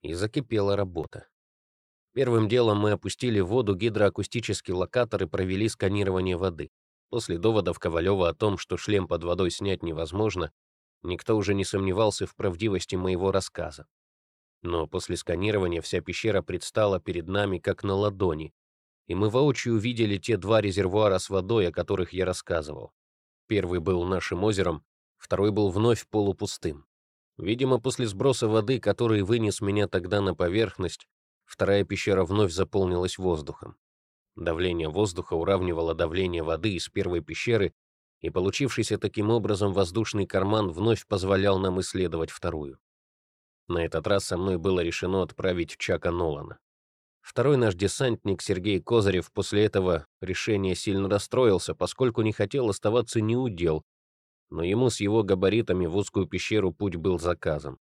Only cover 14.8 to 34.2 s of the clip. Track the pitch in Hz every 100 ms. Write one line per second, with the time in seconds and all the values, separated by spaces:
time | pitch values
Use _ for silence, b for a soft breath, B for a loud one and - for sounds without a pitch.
14.8 | 78 92 - 87 - 85 101 104 90 85
15.8 | - 92 90 87 113 98 82 90 - -
16.8 | 104 92 - 87 82 98 101 90 - 90
17.8 | 101 98 104 95 95 78 78 _ _ _
18.8 | _ _ - 87 107 120 147 127 120 113
19.8 | 113 113 110 101 - 104 90 110 104 90
20.8 | 92 101 107 92 - 98 92 113 90 82
21.8 | 85 95 87 92 92 90 - 85 76 73
22.8 | 57 _ _ _ _ _ _ 104 90 90
23.8 | 82 90 87 92 - 87 104 98 90 76
24.8 | _ _ _ _ - 90 104 104 101 90
25.8 | 117 113 - 107 101 92 101 - 87 73
26.8 | _ _ _ _ _ - 92 120 131 123
27.8 | 131 131 117 98 135 127 113 110 107 131
28.8 | 104 101 120 107 95 117 107 - 101 104
29.8 | 101 95 90 104 98 80 87 101 110 -
30.8 | 90 - - _ _ _ _ - 95 101
31.8 | 95 98 - 95 87 101 101 82 90 101
32.8 | 92 90 90 - 92 80 71 - - -
33.8 | _ _ _ _